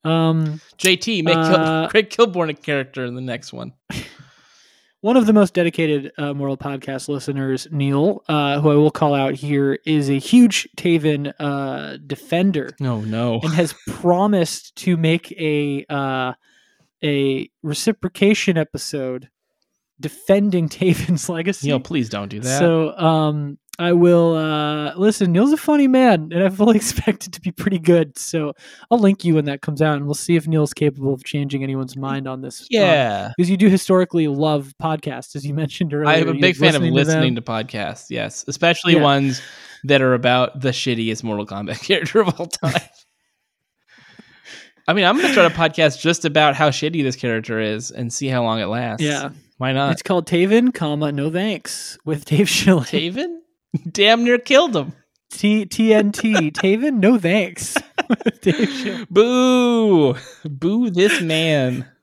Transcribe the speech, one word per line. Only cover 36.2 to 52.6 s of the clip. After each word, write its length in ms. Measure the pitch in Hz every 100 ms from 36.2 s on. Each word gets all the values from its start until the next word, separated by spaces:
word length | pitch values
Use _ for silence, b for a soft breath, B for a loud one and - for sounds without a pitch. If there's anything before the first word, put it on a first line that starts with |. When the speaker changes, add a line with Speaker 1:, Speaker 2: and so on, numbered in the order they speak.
| 160
Speaker 2:
a 60 |
Speaker 1:
You 60 | 143
Speaker 2:
big 140 | 180 135
fan 180 | 175
of 80 | 151
Speaker 1:
listening 120 | 170
to 100 | 160
them. 20 | 156
Speaker 2:
listening 280 | 160 156 117
to 40 |
podcasts, 640 | 123 113 117 113 95 - -
yes. 340 | 120 107 - -
Especially 480 | 135 170 170 175 170
Speaker 1:
Yeah. 60 |
Speaker 2:
ones 380 | 147 139 139 127 B B B B
that 180 | 135 139
are 100 | 131
about 480 | 123 123 127 123 143
the 120 | 131
shittiest 520 | 127 135 117 113 110
Mortal 220 | 113 104 104
Kombat 340 | 98 98 -
<laughs> 60 | -
character 340 | 185 165 226
of 180 | 190 -
all 100 | 170
time. 260 | - 151
Speaker 1:
<laughs> 160 | - - _ _ _ _ _ _ _ _ _ _ B B B B B B B B B -
Speaker 2:
I 40 |
mean, 120 | 185
I'm 120 | 180 254
gonna 160 | 349
start 180 | 262 170
a 40 |
podcast 460 | 165 165 160 156 135
just 240 | 160 165
about 320 | 165 151 151 139
how 140 | 151
shitty 320 | 131 156 170
this 140 | 135 123
character 440 | 123 113 110 110
is 300 | 110 107 117
and 220 | - 120
see 140 | - 135
how 160 | 127
long 160 | 117 113
it 60 | 95
lasts. 360 | 113 120 110
Speaker 1:
Yeah. 260 | 147 143 143 - _ _
Speaker 2:
Why 140 | 131
not? 200 | 135 143
Speaker 1:
It's 100 | 165
called 240 | - 180 165
Taven, 480 | 175 185 226 254
comma, 380 | - 156 147 151
No 180 | 143 147
Thanks 680 | 170 214 180 - - - -
with 200 | - 147
Dave 240 | - 151 202
Schilling. 360 | -